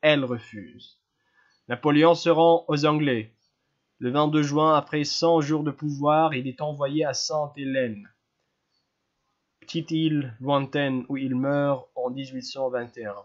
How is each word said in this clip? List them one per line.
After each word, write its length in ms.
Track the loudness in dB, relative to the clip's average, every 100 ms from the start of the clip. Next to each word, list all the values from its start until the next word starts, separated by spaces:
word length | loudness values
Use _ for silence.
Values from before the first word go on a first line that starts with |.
Elle 220 | 4 2
refuse. 720 | 0 -6 -10 -16 -16 -20 -20 _ _ _ _ _ _ _ -10
Napoléon 460 | -2 2 6 6
se 140 | 6 4
rend 360 | 4 6 4 2
aux 160 | 0
Anglais. 480 | 2 2 0 0 -4 _ _ _ _ _ _ _
Le 120 | -2
vingt-deux 320 | 2 2 2
juin, 340 | 0 2 4 2
après 280 | 2 -4
cent 360 | -4 0 2 2
jours 220 | 2 -2
de 80 | -2
pouvoir, 640 | -6 -8 -2 2 4 2
il 120 | 0 -6
est 140 | -6
envoyé 440 | -8 -4 -4 -2
à 80 | -2
Sainte-Hélène, 960 | -4 -4 -4 -6 -8 -6 -4 -4 -6 -14 _ _ _ _ _ _ _ _ _ _ _ _ _ _ _
petite 300 | -10 -8 -4
île 440 | -2 0 0 -4 -8
lointaine 640 | -2 0 0 -2 -2 -2 -6
où 80 | -6
il 180 | -4
meurt 520 | -2 0 0 0 -2 -6
en 160 | -8 -8
dix-huit 320 | -6 -10 -12
cent 280 | -12 -6 -4
vingt 260 | -4 -8 -10
et 80 |
un. 100 | -12 -12